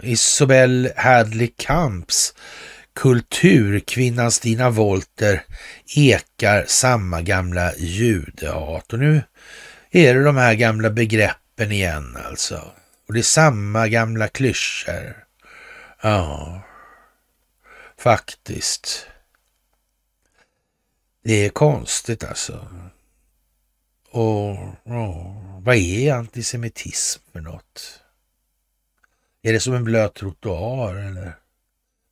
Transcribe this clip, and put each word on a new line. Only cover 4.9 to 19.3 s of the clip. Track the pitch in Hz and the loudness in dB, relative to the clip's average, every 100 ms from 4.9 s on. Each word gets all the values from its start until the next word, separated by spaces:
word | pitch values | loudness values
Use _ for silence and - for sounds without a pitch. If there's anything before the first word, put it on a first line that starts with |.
| 95 - - 104 92 - - - - - 147 | 0 -4 -2 0 0 -4 -18 -18 -20 -4 4
ekar | 139 95 - - 104 101 - | 6 4 0 -2 2 2 2
samma | - 127 120 92 82 | 0 2 2 0 -4
gamla | 87 95 92 87 87 - | -2 -2 -2 -2 -2 -4
judehat. | 82 95 120 95 - - 78 80 78 82 - | -6 -2 0 0 -4 -10 -8 -6 -8 -10 -8
Och | 117 | 0
nu | 147 156 - _ - - - - _ | 2 2 0 _ -20 -20 -20 -20 _
är | 180 139 | 6 6
det | 127 | 6
de | 147 135 | 4 4
här | 123 | 4
gamla | 110 117 110 110 | 4 2 2 0
begreppen | 110 113 110 98 - _ - 104 | 0 0 2 2 -2 _ -6 -4
igen, | 101 92 76 64 64 - | -2 -2 -4 -8 -12 -12
alltså. | - - - - - _ _ - | -8 -8 -8 -14 -20 _ _ -6
Och | |
det | 110 | -2
är | |
samma | - 156 156 107 101 110 110 | 2 4 4 2 0 0 2
gamla | 113 113 113 110 | 2 0 -2 -4
klyschor. | - 131 - - - - 87 - - _ _ - - - - - - | 0 -2 0 -4 -6 -8 -8 -10 -16 _ _ -20 -20 -20 -20 -20 -6
Ja. | 113 101 78 73 76 90 - - - - _ _ _ _ _ _ _ - - - | 0 0 0 -6 -12 -14 -18 -20 -20 -20 _ _ _ _ _ _ _ -20 -20 -2
Faktiskt. | 127 107 - - - - - - - - - _ _ | 2 2 -2 -16 -12 -8 -6 -6 -8 -12 -14 _ _